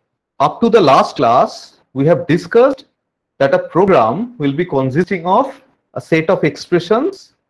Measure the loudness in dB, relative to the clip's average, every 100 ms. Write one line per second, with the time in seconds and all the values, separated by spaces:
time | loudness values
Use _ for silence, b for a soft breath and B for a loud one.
0 | _ _ _ -4 -2 0 2 4 4 4
1 | 2 -2 2 2 0 -4 -20 _ _ -4
2 | 0 0 0 -2 0 2 2 0 _ _
3 | _ _ _ -4 0 0 -2 0 2 4
4 | 2 -2 -8 -6 -4 -4 -4 -4 -2 -2
5 | -4 -4 -2 0 -2 -8 _ _ _ -16
6 | -2 -2 0 0 -2 -4 -4 -4 0 -2
7 | -2 -8 -18 _ _